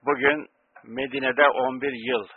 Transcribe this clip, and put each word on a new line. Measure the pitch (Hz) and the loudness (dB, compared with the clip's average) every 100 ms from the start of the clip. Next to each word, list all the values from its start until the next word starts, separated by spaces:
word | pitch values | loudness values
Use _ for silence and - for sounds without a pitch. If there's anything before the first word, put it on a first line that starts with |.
| - | -2
Bugün | 143 139 151 - _ _ - | 2 2 0 -6 _ _ -20
Medine'de | - 117 135 135 131 127 147 | -14 -8 -6 -2 -2 4 4
on | 127 131 131 | 4 -2 -2
bir | 139 123 113 | -6 -6 -2
yıl | 123 185 | -4 -4